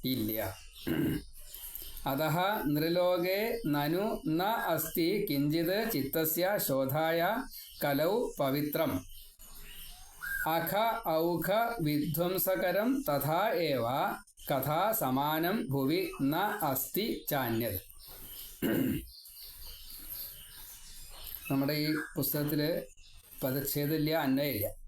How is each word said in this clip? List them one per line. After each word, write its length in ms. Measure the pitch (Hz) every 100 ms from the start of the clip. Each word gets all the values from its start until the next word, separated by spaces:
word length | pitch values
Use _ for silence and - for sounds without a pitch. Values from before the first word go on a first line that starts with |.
| 127
ഇല്ല. 320 | 127 107 110 95 - - - - - - - - - - - - - - -
അതഹ 340 | - 139 156 165 190 220 156
നൃലോകേ 720 | 147 165 175 180 180 175 196 226 233 165
നനു 380 | 147 147 170 214 233 -
ന 120 | 160 196 226 185
അസ്തി 420 | 165 - - 165 208
കിഞ്ചിത് 560 | 190 143 147 160 170 196 226
ചിത്തസ്യ 580 | 165 135 165 160 165 180 208
ശോധായ 640 | - 135 135 147 160 165 175 233 269 - - -
കലൗ 340 | 147 139 160 220 247
പവിത്രം 580 | - 139 143 147 151 151 135 - - - - - - 1077 - - - - - - - 160
അഖ 240 | 165 165 190 226 226 180
ഔഖ 360 | 160 170 170 165 208 233 233
വിധ്വംസകരം 1080 | 151 147 156 151 180 185 190 185 180 185 233 269
തഥാ 400 | - 143 139 165 214 185
ഏവ 240 | 165 131 117 135 196 - - -
കഥാ 360 | - 139 139 156 202
സമാനം 640 | 214 135 131 147 160 170 226 247
ഭുവി 340 | 139 135 170 185 -
ന 120 | 139 160 208 208
അസ്തി 420 | 147 135 - 180 226 - -
ചാന്യത്. 520 | 143 120 113 117 98 - - - - - - - - - - 269 - - - - - - - - - - - - - - - - - - - - - - - - -
നമ്മുടെ 320 | - 139 139 151
ഈ 80 | 151 156 -
പുസ്തകത്തിൽ 520 | - 135 151 147 151 151 - - - - - - -
പദച്ഛേദമില്ല, 720 | 135 135 - 147 147 156 151 160
അന്വയമില്ല. 500 | 139 135 147 110 104 -